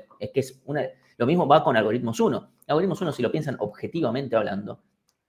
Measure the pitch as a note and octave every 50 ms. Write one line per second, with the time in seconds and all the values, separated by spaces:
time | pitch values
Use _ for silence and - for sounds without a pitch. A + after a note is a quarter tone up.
0 | - _ - _ G#2 G#2+ - C3+ B2+ - - - _ B2 C#3+ D3+ - - - _
1 | _ _ _ _ A#2+ B2 E3 F3+ E3 C3+ C#3+ D#3 D#3 D#3 B2+ A2+ G#2+ A2 G#2+ B2
2 | A#2+ A#2 A2+ - A3+ G#3 B2 G2+ - - _ _ _ - C#3+ D#3 F3+ G3 D#3 -
3 | F#3 E3 C#3 - A#2+ A2 - D#3+ D3 C#3+ A#2 - G#2+ G#2 - - - G#2 - E3+
4 | D#3 A#2+ A2+ C3 C#3 B2 A#2 A2+ G#2+ G#2 G2+ G2 G#2 G#2 - - _ _ _ _
5 | _ _ _ _ _